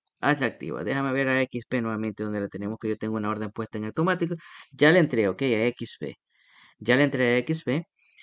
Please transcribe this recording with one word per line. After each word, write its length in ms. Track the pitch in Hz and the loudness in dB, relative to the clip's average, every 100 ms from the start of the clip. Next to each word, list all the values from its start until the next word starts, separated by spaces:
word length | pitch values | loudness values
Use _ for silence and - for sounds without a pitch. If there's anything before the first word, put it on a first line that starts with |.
| _ _ | _ _
atractiva. 640 | 127 147 123 - 80 62 | 0 0 -2 -4 -8 -6
Déjame 280 | 90 135 135 | -4 -4 -2
ver 160 | 131 135 | -2 0
a 140 | 131 | 0
X 220 | 131 123 - | 0 -4 -6
P 140 | 127 | -4
nuevamente, 400 | 113 107 110 101 | -2 -4 -4 -4
donde 180 | 107 104 | -6 -4
la 80 | 101 | -6
tenemos, 300 | 95 101 110 | -6 -8 -6
que 120 | 110 | -4
yo 60 | 107 | -4
tengo 200 | 110 110 | -4 -4
una 140 | 104 | -4
orden 200 | 107 107 | -4 -6
puesta 260 | - 113 110 | -8 -8 -6
en 80 | 107 | -6
automático. 500 | 131 175 180 170 170 - - - | -2 0 0 -2 -6 -12 -20 -18
Ya 220 | 127 147 | 4 6
le 80 | 180 | 6
entré, 260 | 156 117 101 | 4 2 0
ok, 160 | 90 | 0
a 240 | 135 107 120 | 0 2 0
X 300 | - 113 - | -2 -8 -10
P. 180 | 71 - _ _ _ _ - _ | -10 -10 _ _ _ _ -20 _
Ya 180 | 113 127 | 2 4
le 80 | |
entré 300 | 143 127 123 | 4 2 2
a 40 | 123 | 2
X 260 | 123 160 | 0 -4
P, 200 | - 143 - _ _ _ | -2 -4 -4 _ _ _